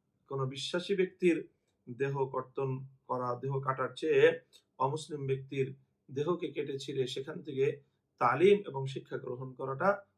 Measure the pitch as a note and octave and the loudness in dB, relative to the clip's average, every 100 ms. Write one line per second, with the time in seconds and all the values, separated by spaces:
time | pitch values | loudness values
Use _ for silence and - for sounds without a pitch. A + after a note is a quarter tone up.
0 | _ _ - C3+ C3 C3+ - F3+ - F#3+ | _ _ -8 -4 -4 -4 -4 -4 -2 0
1 | F#3 - F3+ D#3 - _ _ _ - A#2+ | 0 2 2 2 -2 _ _ _ -14 -4
2 | C#3 C#3 C3+ C3 - - C3+ C3 - _ | -2 0 -2 -2 -6 -4 -2 -2 -8 _
3 | - B2+ B2 A2+ C3+ C3+ C3+ C3+ C3 - | -6 -4 -2 -4 -2 -4 -2 -2 -4 -2
4 | D#3+ C#3 D#3+ E3 - _ _ - C3 D3+ | 2 6 6 6 -6 _ _ -2 -2 -2
5 | - D3+ C3+ C3+ - C#3 C3 - _ _ | -6 -8 -4 -4 -4 -2 -2 -4 _ _
6 | - C#3 D3+ F3 E3 - D3 C#3 - C3+ | -10 -4 0 0 -2 -6 -6 -6 -6 -4
7 | B2 - C#3+ D#3 - C3 C3+ - _ _ | -2 -4 -8 -10 -6 2 2 0 _ _
8 | _ - B2 C3 F#3+ G3+ - C3+ C3+ - | _ 2 2 6 8 6 2 -6 -6 -6
9 | - C3 B2 B2 C3 B2+ C3+ C3+ F#3 G3 | -8 -10 -8 -8 -10 -8 -6 0 2 0
10 | - | -4